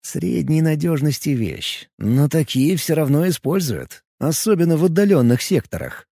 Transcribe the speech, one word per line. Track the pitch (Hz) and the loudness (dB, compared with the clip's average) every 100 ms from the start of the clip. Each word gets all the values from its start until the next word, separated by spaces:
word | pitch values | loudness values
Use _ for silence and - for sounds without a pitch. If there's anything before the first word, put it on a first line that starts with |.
Средней | - 143 170 180 135 156 | -10 -6 -4 -2 0 0
надёжности | 160 156 165 156 147 139 - | 2 0 0 0 0 -2 -4
вещь, | 135 104 69 - - - _ | -2 -4 -6 -10 -12 -16 _
но | 101 127 147 | -2 2 2
такие | 165 143 127 139 180 | 0 -2 0 0 0
всё | - | -2
равно | 156 147 143 180 | 0 2 2 2
используют, | 160 135 185 160 90 64 - _ _ | -2 -2 -2 -2 -6 -8 -18 _ _
особенно | 139 156 - 202 170 160 | -4 -2 0 2 2 4
в | 175 | 2
отдалённых | 165 202 180 120 120 | 2 4 4 4 2
секторах. | - 175 - 82 67 - - | 2 -2 -2 -10 -10 -14 -20